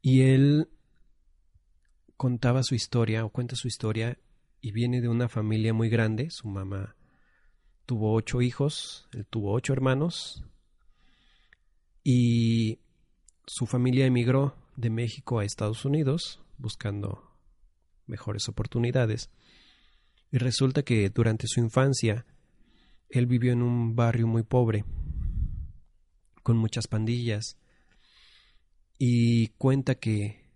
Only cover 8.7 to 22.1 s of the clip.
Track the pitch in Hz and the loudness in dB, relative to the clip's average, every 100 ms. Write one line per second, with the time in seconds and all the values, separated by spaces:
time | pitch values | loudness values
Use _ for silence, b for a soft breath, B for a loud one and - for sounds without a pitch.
8.7 | - - - _ 117 101 110 101 110 - | -2 -12 -16 _ -14 -8 -4 -2 -2 0
9.7 | 135 131 131 165 - - - - _ _ | 0 2 2 0 -4 -12 -14 -18 _ _
10.7 | _ _ b b b b b b b _ | _ _ b b b b b b b _
11.7 | _ _ _ - 123 120 117 113 113 110 | _ _ _ 2 4 4 4 2 2 0
12.7 | 113 _ _ _ _ _ _ - - 120 | -4 _ _ _ _ _ _ -14 -8 -4
13.7 | 127 123 127 131 123 120 131 139 - _ | 0 2 2 4 2 2 2 0 -4 _
14.7 | - 117 113 120 - - 120 101 - 107 | -6 -4 -2 -4 -8 -4 -2 -2 -4 -4
15.7 | 110 139 147 143 160 - - - - 120 | -2 -2 0 0 -2 -4 -14 -20 -12 -10
16.7 | - 104 101 101 98 - _ _ _ _ | -6 -6 -6 -6 -10 -14 _ _ _ _
17.7 | _ _ _ - 104 - 104 - 104 107 | _ _ _ -14 -12 -8 -8 -8 -6 -4
18.7 | 120 120 131 117 110 - b b b b | -2 0 2 0 -2 -8 b b b b
19.7 | b b b b b b 127 123 120 135 | b b b b b b -2 0 2 2
20.7 | 135 - 113 98 - 113 110 117 - 117 | 2 0 2 2 2 2 2 -2 0 0
21.7 | 127 135 131 117 | 2 2 2 0